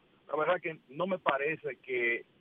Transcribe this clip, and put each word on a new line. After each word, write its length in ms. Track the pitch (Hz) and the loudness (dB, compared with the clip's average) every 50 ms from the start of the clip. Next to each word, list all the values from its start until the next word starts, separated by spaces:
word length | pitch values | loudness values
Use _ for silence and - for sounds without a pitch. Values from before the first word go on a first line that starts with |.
| _ _ _ _ _ - | _ _ _ _ _ -4
la 80 | 143 | -2
verdad 240 | 156 151 156 180 175 | 0 2 2 2 0
que 160 | - 170 160 151 _ - | 0 -6 -8 -8 _ -12
no 180 | 127 151 175 | -6 -4 -2
me 120 | 190 185 180 | -2 -2 0
parece 580 | - 135 139 135 143 156 156 - - 143 127 - | 2 2 2 2 0 0 -2 -2 -6 -8 -8 -8
que 420 | - 131 127 120 120 117 117 - - _ _ _ | -6 -4 -2 0 2 2 0 0 -4 _ _ _